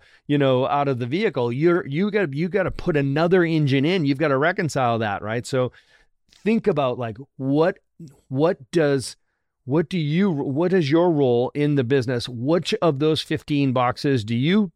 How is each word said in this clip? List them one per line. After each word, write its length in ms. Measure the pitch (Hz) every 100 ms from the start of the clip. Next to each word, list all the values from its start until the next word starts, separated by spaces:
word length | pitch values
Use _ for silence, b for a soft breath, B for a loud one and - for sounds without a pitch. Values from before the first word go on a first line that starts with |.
| b b -
you 100 | 147
know, 300 | 139 127 135
out 220 | 143 139
of 100 | 127
the 80 | 123
vehicle, 460 | 160 220 139 120
you're, 340 | 120 165 170 -
you 240 | 143 208
gotta, 260 | 202 180 139
you 120 | 175
gotta 220 | 196 170
put 260 | - - 147
another 480 | 139 139 170 185
engine 400 | 165 160 147 135
in. 200 | 143 190
You've 140 | 143 139
gotta 180 | 156 135
reconcile 640 | 156 185 170 143 123 113
that, 240 | 110 98
right? 240 | 104 113 117
So 260 | 131 127 b b b b _ _ _
think 220 | - 226 -
about, 320 | 151 135 120
like, 180 | 120 107 - -
what, 420 | 135 143 165 196 _ _ 160 - _
what 420 | 131 156 196 -
does, 440 | 170 147 139 - - _ _ _ _
what 240 | - 147 170
do 100 | 185
you, 320 | 151 160 202
what 420 | 147 139 135 180
is 180 | 190 143
your 200 | 165 175
role 400 | 156 135 120 127
in 220 | 143 147 143
the 80 |
business? 440 | 117 139 120 123 120
Which 460 | 123 127 175 151 220
of 160 | 170 139
those 240 | 151 156
fifteen 500 | - 156 - 143 139
boxes 520 | 127 123 123 147 135
do 100 | 104 117
you 340 | 139 202 202